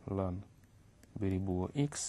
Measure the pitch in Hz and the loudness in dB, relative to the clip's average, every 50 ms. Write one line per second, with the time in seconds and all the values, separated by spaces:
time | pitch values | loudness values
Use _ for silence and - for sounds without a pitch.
0 | - - 98 98 95 92 90 98 104 - - - - - - - - - - - | -6 -2 0 0 0 0 -2 -4 -8 -12 -18 -20 -20 -20 -20 -20 -20 -20 -20 -20
1 | - - - 104 104 95 95 92 98 95 90 90 92 - - 139 143 147 - - | -20 -14 -6 -2 0 2 2 2 2 2 2 0 0 0 0 0 0 0 0 -4
2 | - | -6